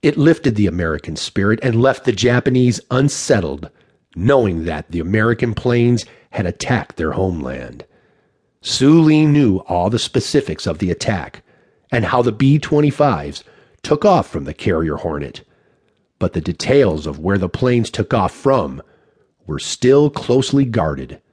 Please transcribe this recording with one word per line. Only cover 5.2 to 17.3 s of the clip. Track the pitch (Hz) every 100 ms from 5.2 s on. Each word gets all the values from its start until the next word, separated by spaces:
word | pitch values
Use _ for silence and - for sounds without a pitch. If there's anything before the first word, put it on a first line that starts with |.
| 110 117 120
planes | 104 127 120 120 123 - - _
had | - 92
attacked | - - 123 - -
their | 78
homeland. | 69 95 85 65 65 62 62 - _ _ _ _ _ _ _
Sue | - - 135 165
Lee | 156 151 156
knew | 147 127 92 -
all | 90 90
the | 113
specifics | - 127 - 147 - 82 -
of | 82
the | 90
attack | 85 - 98 71 - _ _ _ _ _
and | 123
how | 110 131
the | 120
B | 110 135 147
twenty-fives | - 147 147 - 143 90 71 - _ _ _ _
took | - 147
off | 208 175 -
from | -
the | 71
carrier | 80 - 82 80
Hornet, | 71 87 73 69 - _ _ _ _ _ _ _ _
but | 90
the | -
details | 80 82 - 139 117 78 76
of | 71
where | 85